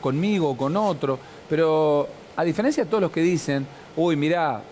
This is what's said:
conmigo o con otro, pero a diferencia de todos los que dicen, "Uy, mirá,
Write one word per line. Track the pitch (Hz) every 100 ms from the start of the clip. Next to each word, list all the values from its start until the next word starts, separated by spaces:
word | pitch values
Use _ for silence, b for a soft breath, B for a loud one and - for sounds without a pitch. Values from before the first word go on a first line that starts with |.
conmigo | 131 143 202 196 151
o | 123
con | 139 196
otro, | 208 143 135 131 B B -
pero | 156 160 156 151 147 - - - -
a |
diferencia | 170 156 262 294
de | 175
todos | 220
los | 175
que | 165
dicen, | 170 165 - 139 139 B B -
"Uy, | 170 151
mirá, | 151 175 156 107 -